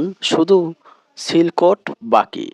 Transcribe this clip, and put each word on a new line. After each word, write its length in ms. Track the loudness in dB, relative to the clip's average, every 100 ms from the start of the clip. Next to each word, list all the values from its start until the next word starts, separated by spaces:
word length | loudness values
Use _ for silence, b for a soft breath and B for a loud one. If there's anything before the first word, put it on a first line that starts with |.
| -2 -6
শুধু 360 | -4 0 2 2 0 -8 b b b -16
সিলকোট 640 | -2 0 0 2 0 0 -4 -14
বাকি। 440 | 0 0 0 -6 -14